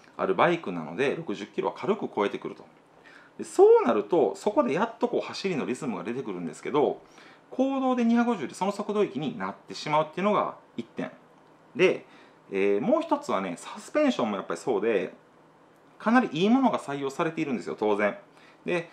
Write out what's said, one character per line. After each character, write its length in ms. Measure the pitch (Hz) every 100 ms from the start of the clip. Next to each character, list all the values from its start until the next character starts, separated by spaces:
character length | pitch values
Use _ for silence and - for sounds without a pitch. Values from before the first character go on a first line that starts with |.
| - -
あ 100 | 95
る 100 | 92
バ 160 | 165
イ 80 | 170
ク 120 | -
な 120 | 87
の 120 | 78 85
で、 200 | 135 107
六 180 | 156
十 140 | 98 104
キ 140 | -
ロ 80 | -
は 40 | -
軽 200 | 143 220
く 140 | -
超 120 | - 101
え 40 |
て 80 | -
く 100 | -
る 60 |
と。 120 | - - - _ - - - - -
で、 40 |
そ 360 | - - 415 466
う 40 | 311
な 60 |
る 100 | 214
と、 320 | 202 170 117 -
そ 160 | 214
こ 120 | 302
で 100 | 247
や 100 | 147
っ 140 | 226 -
と 80 | 240
こ 120 | 120
う 20 | -
走 240 | - 196
り 60 | 160
の 100 | 92
リ 80 |
ズ 140 | 127 143
ム 100 | 95
が 60 |
出 100 | 85
て 80 | 123
く 100 | 117
る 100 | 90
ん 40 | 85
で 80 |
す 80 | 80
け 80 | -
ど、 320 | 135 113 - - - - - _
公 300 | - 269 269
道 160 | 262 247
で 80 |
二 120 | 233 233
百 120 | 240
五 80 | 220
十 120 | 117
で 60 |
そ 120 | - 190
の 60 |
速 220 | 202 208
度 100 | 214
域 140 | 190 139
に 220 | 151 -
な 120 | 95
っ 40 | -
て 180 | -
し 160 | 95 151
ま 120 | 151
う 20 |
っ 100 | 156
て 80 | -
い 20 |
う 40 | 196
の 60 |
が 220 | 190 80 - - -
一 80 |
点。 280 | - - - - - - - - - -
で、 300 | 175 - - - - - -
え 280 | 95 101 101
ー、 20 |
も 180 | 160 320
う 20 |
一 160 | 311 214
つ 140 | -
は 100 | 101
ね、 140 | 92 85
サ 220 | - -
ス 120 | -
ペ 160 | 294 294
ン 40 |
シ 80 | -
ョ 40 |
ン 80 | 117
も 60 | 98
や 60 |
っ 20 | -
ぱ 80 |
り 60 | 87
そ 200 | - 104
う 20 |
で、 320 | 110 101 90 - - - - _ _ - - -
か 120 | 214
な 80 | 240
り 100 | 233
い 140 | 151 202
い 40 |
も 120 | 254
の 100 | 254
が 80 | 202
採 200 | - 143
用 100 | 135
さ 140 | 135
れ 80 | 165
て 100 | 160
い 40 | 147
る 80 |
ん 40 | 113
で 60 |
す 60 | 82
よ、 60 | -
当 180 | 107 101
然。 220 | 104 98 - - - - -
で、 240 | 175 170